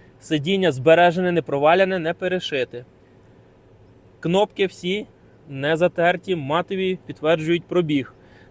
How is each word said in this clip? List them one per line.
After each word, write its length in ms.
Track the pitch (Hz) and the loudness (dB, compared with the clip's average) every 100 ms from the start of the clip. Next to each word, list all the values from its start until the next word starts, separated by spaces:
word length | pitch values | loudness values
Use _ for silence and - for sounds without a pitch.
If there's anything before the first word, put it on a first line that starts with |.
| - _ | -20 _
сидіння 520 | - 156 143 196 180 | -4 -4 0 0 0
збережене, 600 | 131 127 165 175 170 180 | 2 4 6 6 4 0
не 100 | 170 | 0
проваляне, 580 | - 139 147 180 190 185 | -2 0 4 4 2 0
не 140 | 160 | -4
перешите. 720 | 170 185 185 - 139 120 120 120 _ _ _ _ _ _ _ _ _ - - _ _ | -4 -4 -4 -4 -4 -4 -8 -18 _ _ _ _ _ _ _ _ _ -20 -20 _ _
Кнопки 460 | 165 185 208 - 190 | -2 0 0 -2 -4
всі 420 | - 180 202 - _ _ _ - | -4 -6 -6 -8 _ _ _ -14
не 280 | 135 143 160 | -6 -2 0
затерті, 580 | 175 - 170 180 190 175 | 0 2 0 0 -4 -4
матові, 640 | 135 160 180 190 185 185 - | -2 -4 -2 -4 -4 -4 -10
підтверджують 580 | - 151 165 156 170 | -4 0 0 0 -4
пробіг. 500 | - 175 160 143 123 - - - - | -2 -2 0 -2 -4 -14 -20 -20 -20